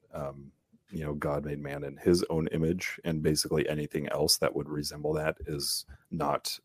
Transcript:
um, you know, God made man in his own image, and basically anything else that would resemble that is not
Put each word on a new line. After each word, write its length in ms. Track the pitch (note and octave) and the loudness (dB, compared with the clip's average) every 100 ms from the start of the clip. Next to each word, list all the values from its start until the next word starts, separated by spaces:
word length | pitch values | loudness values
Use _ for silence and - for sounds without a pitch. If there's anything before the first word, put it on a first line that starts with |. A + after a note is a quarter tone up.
| _ | _
um, 400 | D#3+ C#3+ C3+ C#2 _ _ _ _ | -8 -8 -8 -18 _ _ _ _
you 140 | E3+ | -6
know, 100 | D2 | -4
God 300 | D2 D#3 C#2+ | -2 0 0
made 140 | D2 D2 | -2 -6
man 240 | C#2+ C#2+ | -6 -6
in 120 | C#2+ C#2 | -8 0
his 260 | F#2 F2 - | 6 6 4
own 160 | D#2+ D#2+ | 0 2
image, 500 | E2 D#2+ F2+ - - | 2 2 2 -2 -4
and 180 | F2 D#2+ | -2 2
basically 460 | D#2 D2+ - D#2 - | 2 2 2 2 2
anything 400 | D2+ D2 D2 D2 | 0 -2 -2 -2
else 280 | C#2+ D2+ - | 2 4 4
that 160 | - | 2
would 140 | - D2 | 0 -4
resemble 440 | D2 D2 D2+ D2+ | -4 -4 -4 -2
that 220 | D#2 D#2 - - | 0 0 -2 -6
is 380 | D2 C#2 - - - - | -4 -2 -4 -6 -20 -8
not 480 | F2 C#3+ C#2+ - - | -2 0 0 -2 -8